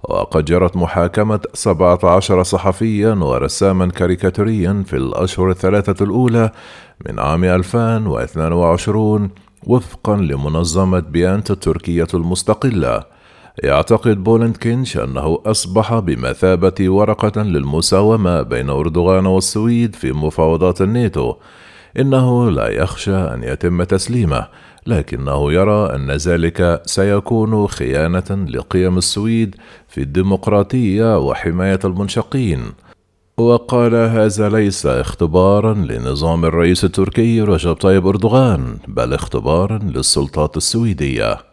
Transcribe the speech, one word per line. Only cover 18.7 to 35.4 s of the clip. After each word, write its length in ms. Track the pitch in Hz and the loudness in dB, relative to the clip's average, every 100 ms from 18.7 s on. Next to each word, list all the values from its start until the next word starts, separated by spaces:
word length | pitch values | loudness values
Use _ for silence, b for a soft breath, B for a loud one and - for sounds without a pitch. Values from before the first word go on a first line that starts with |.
| 69 78 80 87 95 95 | -2 -2 0 2 2 2
والسويد 680 | 95 98 107 113 117 117 - | 0 0 -2 0 0 0 -4
في 160 | 65 | -6
مفاوضات 720 | 71 76 - 80 82 90 87 | -2 -4 0 2 2 0 0
الناتو. 520 | 98 120 113 - 62 - B B B B B - | 0 0 0 -2 -4 -6 B B B B B -2
إنه 520 | 135 135 127 123 120 | 2 4 4 2 2
لا 160 | 73 55 | 0 -2
يخشى 480 | 53 90 - - 95 | -2 -4 -4 -2 -2
أن 280 | 85 58 | -2 -6
يتم 400 | 60 67 87 87 | -8 -4 -2 0
تسليمه، 640 | 90 98 - 120 92 64 - B B B - | 0 -2 0 0 0 -2 -6 B B B -4
لكنه 680 | 90 71 60 67 69 71 | -2 -2 -6 -4 -2 0
يرى 420 | 82 98 104 98 69 | 2 2 2 0 -4
أن 160 | 67 | -4
ذلك 720 | 69 85 85 85 85 90 85 - | -4 0 0 0 0 0 0 -4
سيكون 840 | - 98 101 - 113 110 110 101 | -2 0 0 0 -2 0 0 -2
خيانة 760 | - 62 69 82 90 92 98 87 | -2 -4 0 0 -2 -2 -4 -4
لقيم 480 | 62 - 92 92 90 | -6 -2 0 2 2
السويد 580 | - - 107 113 110 - B B B | -2 -2 -2 0 -2 -6 B B B
في 140 | - | -8
الديمقراطية 1160 | 69 76 95 98 110 104 98 131 110 98 113 101 | -4 0 0 0 2 2 2 0 0 2 2 2
وحماية 600 | 69 62 85 85 95 95 98 | 0 -2 -2 -2 0 0 -2
المنشقين. 760 | 90 101 - - 139 117 71 57 - B _ _ _ _ - | -2 -4 -4 -4 -2 -2 -2 -6 -12 B _ _ _ _ 0
وقال: 580 | 117 120 120 127 120 117 | 2 2 2 2 2 2
"هذا 540 | 113 113 107 98 104 | 2 2 2 2 0
ليس 360 | 110 104 95 71 | 2 0 0 -2
اختبارًا 880 | 64 - - 85 87 | 0 -2 -2 0 4